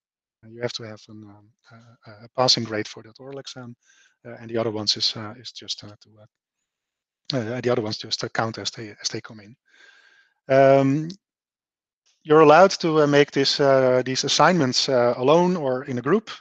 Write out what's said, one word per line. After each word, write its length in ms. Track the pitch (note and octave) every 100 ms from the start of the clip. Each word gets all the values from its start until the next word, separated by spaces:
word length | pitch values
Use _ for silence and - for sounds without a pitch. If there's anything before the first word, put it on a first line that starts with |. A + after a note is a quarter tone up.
| _ _ _ _ A2+
you 140 | A#2
have 120 | A#2+
to 100 | -
have 180 | A2 G#2+ -
an, 140 | G#2+ G#2+
um, 240 | G#2 G#2 _ _ A#2 A#2 A#2 -
a, 40 | G#2+ A2+
a 40 | -
passing 260 | B2+ -
grade 240 | A2 G#2+ G#2+
for 160 | -
that 160 | A2 A2
oral 200 | C3 C#3
exam, 360 | - C3 A#2+ A#2+ _ _ _ _ B2
uh, 100 | A#2+
and 100 | A2+
the 80 | A2+
other 140 | A2+
ones 240 | G#2+ G#2 -
is, 180 | - A2+
uh, 160 | G#2+ A2+
is 140 | -
just, 320 | - G#2 -
uh, 40 | G#2
to, 1500 | G#2 G#2 G#2+ G#2+ _ _ _ _ _ _ _ _ _ - C3+
uh, 0 |
uh, 240 | G#2+ B2
the 80 | A#2+
other 120 | B2
ones 160 | G#2+ G#2
just, 260 | G#2+ -
uh, 60 | A#2
count 280 | - A2+ A2
as 140 | G2+
they, 240 | - G#2+ G2+
as 80 | -
they 100 | A2+
come 220 | - A2
in. 140 | G#2 B2 _ _ _ _ _ _ _ _ -
Um, 600 | C3+ C3+ C#3 C3+ D3 D#3+ F#3+ _ _ _ _ _ _ _ _ _ _
you're 180 | D#3 D#3
allowed 300 | D3+ D#3 G3
to, 300 | - E3+ D#3
uh, 60 | D3
make 240 | C#3+ C#3+
this, 280 | C#3+ C3+ -
uh, 420 | C#3 C3+ C3 B2+ B2+
these 200 | C3 C#3
assignments, 640 | - D3+ F3+ C3 B2 -
uh, 240 | B2+ A#2+ A#2+
alone 380 | C3 E3 F3+ F3+
or 300 | C#3 B2+ C#3
in 120 | B2
a 40 |
group. 280 | C3+ G#3 - -